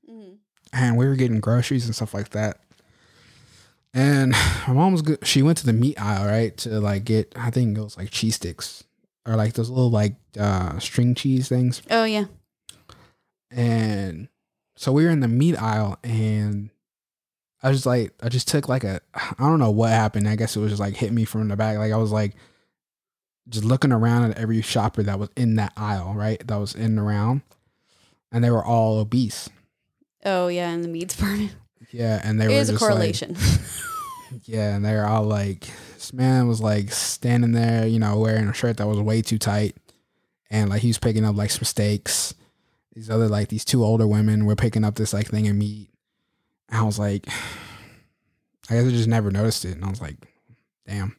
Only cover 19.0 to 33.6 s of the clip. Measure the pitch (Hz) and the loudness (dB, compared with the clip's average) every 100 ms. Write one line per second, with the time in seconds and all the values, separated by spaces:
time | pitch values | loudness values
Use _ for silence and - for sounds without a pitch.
19 | _ - - - 139 160 120 104 113 113 | _ -10 -8 -2 2 4 4 4 4 2
20 | 107 107 104 107 98 107 107 101 101 98 | 2 0 0 0 -2 -2 -2 -2 -4 -2
21 | 107 117 110 110 107 101 110 107 107 110 | -2 0 0 -2 -2 0 0 0 0 0
22 | 107 107 104 - - _ _ _ _ _ | 0 0 -2 -4 -20 _ _ _ _ _
23 | _ _ _ _ - 110 110 131 143 117 | _ _ _ _ -10 -4 0 2 4 4
24 | 117 120 117 107 113 113 - 120 107 - | 4 4 2 0 -2 -2 0 -2 0 -2
25 | 101 98 101 - 120 110 101 - 107 98 | -2 -2 -6 -2 0 2 -2 -6 -4 -4
26 | 90 104 107 110 120 104 101 - 113 110 | -4 -4 -2 -4 -4 -4 -4 -4 -2 0
27 | 104 104 110 135 - _ _ _ _ _ | 0 0 0 -2 -4 _ _ _ _ _
28 | _ _ _ 117 120 117 - 117 110 110 | _ _ _ 0 2 2 2 2 2 2
29 | 107 123 113 - - _ _ _ _ _ | 0 0 -2 -6 -16 _ _ _ _ _
30 | _ _ 202 185 180 175 175 170 170 165 | _ _ -4 0 0 -2 -4 -4 -6 -6
31 | 180 - 202 202 208 - _ _ - 120 | -8 -4 -4 -2 -6 -8 _ _ -18 -4
32 | 113 107 107 107 110 110 110 107 220 104 | -2 -2 0 2 4 4 2 2 2 2
33 | - 196 - 180 - - | 0 -2 -6 0 4 2